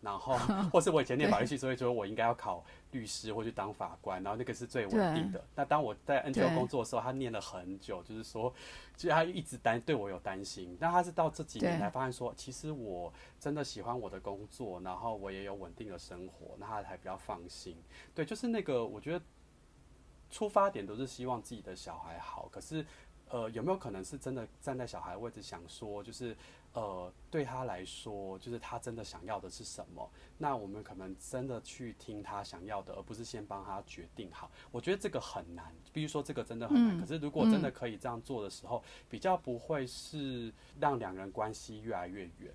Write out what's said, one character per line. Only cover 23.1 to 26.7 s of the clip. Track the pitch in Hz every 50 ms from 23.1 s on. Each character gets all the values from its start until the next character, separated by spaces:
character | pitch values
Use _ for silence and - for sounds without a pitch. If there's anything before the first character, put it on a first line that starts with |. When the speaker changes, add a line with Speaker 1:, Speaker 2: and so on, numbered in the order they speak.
| - - - -
Speaker 1:
呃， | - 120 113 110
有 | 110 113 104
没 | -
有 | 190
可 | 190 - 117
能 | 98 95 95
是 | - -
真 | 131 - 127 127
的 | 127 113 104 - -
站 | - 143 131
在 | 127 123
小 | 113 - 90
孩 | - 90 87
的 | 98
位 | 113 117
置 | - 110
想 | 95 - - 85 85 80
说， | - - 117 107 101 101 101
就 | 110
是， | 113 - 127 120 107 - - - - - - -